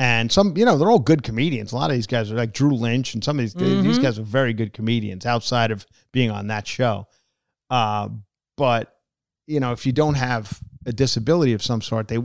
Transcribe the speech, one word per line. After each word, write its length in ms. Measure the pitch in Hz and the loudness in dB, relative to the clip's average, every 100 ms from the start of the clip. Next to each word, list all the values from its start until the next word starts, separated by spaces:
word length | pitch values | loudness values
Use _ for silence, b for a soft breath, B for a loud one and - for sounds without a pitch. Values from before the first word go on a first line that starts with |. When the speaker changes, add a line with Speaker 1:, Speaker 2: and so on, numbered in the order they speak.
Speaker 1:
And 300 | 127 117 113 | 2 2 2
some, 260 | - 202 160 | 2 2 4
you 80 | |
know, 120 | 240 151 | 4 4
they're 140 | 175 | 4
all 80 | 226 | 4
good 240 | 120 160 | 4 2
comedians. 480 | 117 113 156 127 101 | 2 -2 -2 -2 -4
A 60 | 120 | -4
lot 120 | 156 | -2
of 60 | 127 | -2
these 120 | 107 | -2
guys 220 | 120 107 | -2 -2
are 20 | |
like 180 | 110 113 | -2 -4
Drew 220 | - 143 | 2 2
Lynch, 400 | 131 117 127 123 | 2 0 0 -2
and 80 | 117 | -4
some 160 | 104 147 | -4 -2
of 60 | |
these, 100 | 117 | -2
th-, 100 | 175 190 196 | 0 2 4
these 100 | 190 | 4
Speaker 2:
Mm-hmm. 80 | 240 | 2
Speaker 1:
guys 160 | 135 110 | 2 -2
are 60 | |
very 280 | 107 123 127 | -2 0 0
good 200 | 110 107 | 0 -4
comedians 520 | - 110 117 104 92 | -4 -2 0 -2 -6
outside 460 | 120 120 - 123 113 | -2 -2 0 0 0
of 160 | 104 - _ _ | -2 -10 _ _
being 200 | 127 117 | 0 0
on 160 | 101 101 | 0 -6
that 180 | 107 104 | -6 -6
show. 400 | - 123 101 101 _ _ _ _ _ - | -2 -2 -2 -8 _ _ _ _ _ -4
Uh, 380 | 127 110 107 104 110 - _ _ - | 0 0 -2 -6 -10 -16 _ _ -2
but, 400 | 135 117 107 _ _ _ _ _ - | 0 0 -2 _ _ _ _ _ -6
you 140 | 147 | -2
know, 100 | 127 | -2
if 160 | 120 135 | -2 -2
you 60 | |
don't 240 | 127 151 139 | 0 2 0
have 440 | 127 120 104 - - - | 0 -4 -6 -12 -16 -14
a 80 | - | -6
disability 600 | 110 135 - 113 170 139 | 0 0 0 2 2 4
of 100 | 107 | 2
some 180 | - 113 | 0 -4
sort, 280 | - 117 104 | -2 -4 -2
they, 100 | 113 | -4